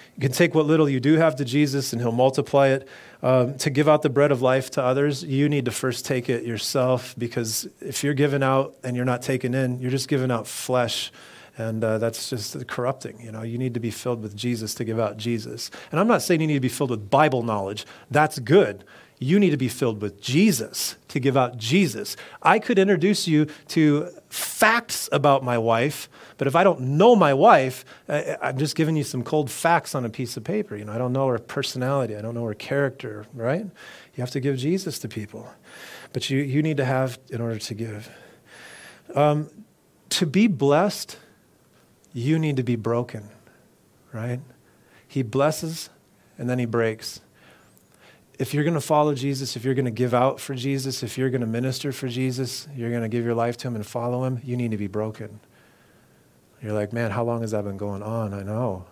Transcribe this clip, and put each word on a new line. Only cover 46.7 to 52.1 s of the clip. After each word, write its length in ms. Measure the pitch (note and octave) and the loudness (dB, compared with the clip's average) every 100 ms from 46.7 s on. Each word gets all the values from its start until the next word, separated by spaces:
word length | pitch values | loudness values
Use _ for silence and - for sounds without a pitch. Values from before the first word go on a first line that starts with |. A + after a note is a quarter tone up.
| A#2 A2+ A2 - - _ _ - - _ _ _ _ - _ _ - | 2 0 -2 -10 -14 _ _ -20 -20 _ _ _ _ -20 _ _ -8
If 160 | B2+ | -4
you're 80 | D3 | 0
gonna 180 | D3+ D#3+ | 0 0
follow 360 | - D3+ D3+ C3+ | 2 4 4 0
Jesus, 400 | C#3 C3+ C3+ A#2+ | -2 -4 -6 -4
if 80 | |
you're 100 | B2 | -2
gonna 160 | C3 B2 | 0 0
give 240 | A2 B2+ | 0 2
out 240 | A#2+ C3 C3+ | 4 2 0
for 160 | - | -8
Jesus, 480 | C3 C3 C3+ C3 B2+ | -6 -4 -4 -4 -6
if 160 | A2+ - | -6 -2
you're 100 | C3 | -2
gonna 160 | B2 | 0
minister 460 | A2+ A#2 C3 B2+ C#3+ | -2 -2 -2 -4 -6
for 160 | B2+ | -6
Jesus, 600 | C3 | -6